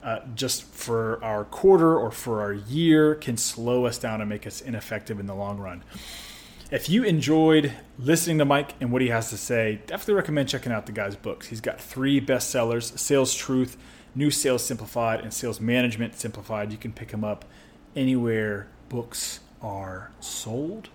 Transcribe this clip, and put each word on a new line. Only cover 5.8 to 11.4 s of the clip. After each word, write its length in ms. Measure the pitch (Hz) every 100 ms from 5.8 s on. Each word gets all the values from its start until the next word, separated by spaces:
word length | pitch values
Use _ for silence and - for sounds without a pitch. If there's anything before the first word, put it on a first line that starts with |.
| - - - - - - - - -
If 180 | 139 -
you 140 | 190
enjoyed 720 | 240 165 123 160 160 156 143 113 - -
listening 400 | 127 165 170 156
to 60 | 143
Mike 280 | 143 147 -
and 100 | 120
what 120 | 123
he 60 | 127
has 200 | 117 110
to 80 | 104
say, 440 | - 120 110 104 -
definitely 300 | - - 202
recommend 340 | - 151 135
checking 220 | 131 -
out 160 | 113 -
the 40 |
guy's 240 | 107 101 101
books. 320 | - -